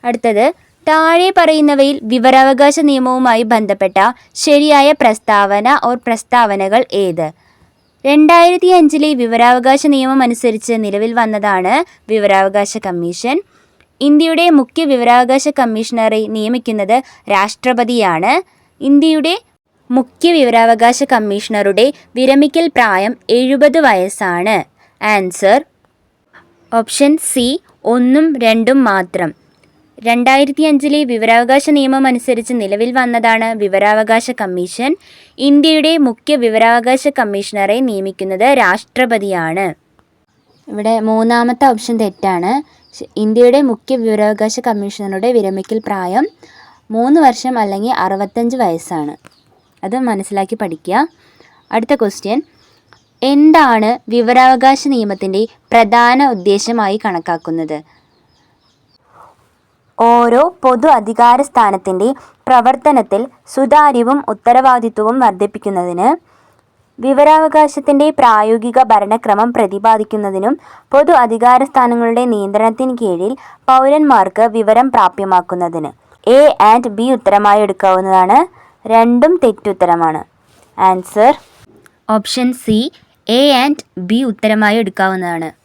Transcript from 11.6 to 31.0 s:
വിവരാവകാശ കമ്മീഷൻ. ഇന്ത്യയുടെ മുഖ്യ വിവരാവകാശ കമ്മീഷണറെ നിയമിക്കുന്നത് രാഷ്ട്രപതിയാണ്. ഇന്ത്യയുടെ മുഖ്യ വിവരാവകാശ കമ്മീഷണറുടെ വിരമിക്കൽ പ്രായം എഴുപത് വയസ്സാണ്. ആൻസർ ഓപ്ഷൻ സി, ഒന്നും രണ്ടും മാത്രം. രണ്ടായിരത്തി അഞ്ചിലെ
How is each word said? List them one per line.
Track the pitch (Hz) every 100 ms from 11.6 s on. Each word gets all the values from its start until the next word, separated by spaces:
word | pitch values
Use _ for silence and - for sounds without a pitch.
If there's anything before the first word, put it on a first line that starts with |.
| 180 254 359 _ -
വിവരാവകാശ | 214 202 196 196 202 202 220
കമ്മീഷൻ. | 196 175 170 175 233 302 - _ _ _ _ _
ഇന്ത്യയുടെ | 277 294 330 320 349
മുഖ്യ | 302 240 -
വിവരാവകാശ | 320 262 240 240 247 269 302 285
കമ്മീഷണറെ | 240 220 226 233 220 220 214
നിയമിക്കുന്നത് | 220 214 247 226 214 196 240 262 _ -
രാഷ്ട്രപതിയാണ്. | 202 202 - 254 240 233 240 196 160 190 311 381 _ _ _
ഇന്ത്യയുടെ | 269 285 320 311 302 381 _ _ _ _ _
മുഖ്യ | 247 247 _ 339
വിവരാവകാശ | 330 247 233 226 233 233 247 277
കമ്മീഷണറുടെ | 240 214 202 - 208 202 196 254 285 _ 233
വിരമിക്കൽ | 262 277 294 330 330
പ്രായം | - 226 185 202 247 -
എഴുപത് | 233 254 277 294 311
വയസ്സാണ്. | 285 196 185 - 196 175 190 202 - _ _ _
ആൻസർ | 208 214 185 180 196 240 311 _ _ _ _ _ _ _ _ _ _
ഓപ്ഷൻ | 233 220 - 285 311 -
സി, | 269 240 311 _ _
ഒന്നും | - 240 247 269 320 277
രണ്ടും | 226 226 220 269
മാത്രം. | 240 196 180 185 170 - _ _ _ _ _ - 226
രണ്ടായിരത്തി | 233 247 269 285 277
അഞ്ചിലെ | 311 285 285 294